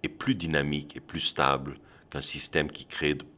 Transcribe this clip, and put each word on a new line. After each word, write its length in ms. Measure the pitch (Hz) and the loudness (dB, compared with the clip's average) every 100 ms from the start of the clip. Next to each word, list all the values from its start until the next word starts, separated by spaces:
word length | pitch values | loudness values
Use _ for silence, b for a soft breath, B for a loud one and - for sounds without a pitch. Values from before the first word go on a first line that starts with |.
est 60 | 80 | -8
plus 260 | - - | -4 -2
dynamique 600 | 110 82 76 73 73 73 - | 0 4 2 4 0 -4 -14
et 40 | |
plus 200 | - 80 | -10 -2
stable 580 | - - 69 67 71 67 B B B | -2 4 4 4 -2 -12 B B B
qu'un 120 | 76 | -4
système 480 | 71 71 - 80 76 | -2 -2 0 0 0
qui 140 | - | -4
crée 300 | - - 76 | -14 -2 0
de 100 | 71 - | 0 -4